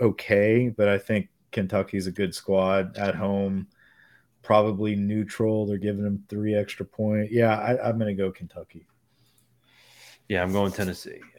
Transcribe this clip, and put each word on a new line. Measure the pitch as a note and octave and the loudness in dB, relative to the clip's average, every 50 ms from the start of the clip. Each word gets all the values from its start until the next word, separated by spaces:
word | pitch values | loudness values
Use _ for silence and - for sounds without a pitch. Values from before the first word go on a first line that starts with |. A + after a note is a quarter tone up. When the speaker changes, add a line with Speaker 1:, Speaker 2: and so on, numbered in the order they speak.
Speaker 1:
okay, | B2 A2 F#2+ - - - G#2+ G2+ G#2 G#2+ A2 A#2+ B2 A#2+ | 0 0 0 0 0 2 4 4 4 4 4 4 2 0
but | A2+ - G#2 G2+ | 0 2 2 2
I | G2+ | 2
think | G2 - - A2 G#2 F2+ - _ _ _ - | 2 0 0 -2 -2 -2 -4 _ _ _ -8
Kentucky's | - A2+ G2 F#2 A2 G2 G2 - - G2 F#2 | -4 -4 -2 0 0 -2 -2 -2 -4 -4 -4
a | F#2 | -4
good | F2 - G2+ F2+ - | -2 -2 -2 -2 -4
squad | - - - F#2+ F#2+ F#2+ F#2+ F#2+ G2 F#2+ F#2 - | -6 -2 0 2 2 2 2 2 0 0 -2 -4
at | - G2+ G2 - | -4 -2 -2 -2
home, | - G#2+ G2 G2 G2 G2 G2 G2 F#2+ - - _ _ _ _ _ _ _ _ _ _ _ _ _ _ | -2 -2 -2 0 0 -2 -2 -2 -4 -6 -10 _ _ _ _ _ _ _ _ _ _ _ _ _ _
probably | - - G#2+ G#2+ G#2 A2 G#2 F#2+ G#2+ G#2+ G#2 | 0 4 4 4 4 4 0 -2 -2 -2 0
neutral. | G2+ G2+ G2+ G#2+ G#2+ G#2 G#2 - - A2+ A2 A2 G#2+ G#2+ | 0 0 0 0 -2 -4 -4 -2 -2 0 0 2 0 0
They're | G2+ G#2 | -2 -2
giving | F#2+ G2+ G#2 G2+ G2 G#2 | -2 -2 -4 -4 -2 -2
them | G#2 G2+ G2+ - - | -4 -4 -6 -6 -8
three | G#2 G#2 G#2+ G#2+ G#2+ | -6 -4 -2 0 0
extra | G#2 G2+ - - - G2 | 0 0 -2 -6 -12 -12
point. | - _ - G#2+ G#2+ G#2+ G#2+ G#2 G#2 | -10 _ -4 -2 0 0 0 0 0
Yeah, | A2 A#2+ A#2 A2+ G#2+ | 2 4 4 4 4
I, | G#2+ G#2+ A2+ B2+ - G#2 A2+ | 2 0 0 0 0 0 -2
I'm | A2+ | 0
gonna | A2+ A2 G#2 G2 | 0 -2 -2 -2
go | F#2+ F#2+ F#2 | -2 -2 -4
Kentucky. | - - F2 E2 - - D2+ - - E2+ - _ _ _ _ _ _ _ _ _ _ _ _ _ _ _ _ _ _ _ _ - - - - - - _ _ | -4 -8 -14 -16 -14 -16 -16 -16 -20 -20 -20 _ _ _ _ _ _ _ _ _ _ _ _ _ _ _ _ _ _ _ _ -20 -20 -20 -20 -20 -20 _ _
Speaker 2:
Yeah, | - G#2 F2+ F2+ | -2 -2 0 0
I'm | F#2 | 0
going | F#2+ G2+ G2+ G2 F#2 | 2 2 0 0 0
Tennessee. | - G2+ F#2 F2+ - - - - - - - _ | -2 -4 -4 -4 -8 -12 -18 -18 -20 -20 -20 _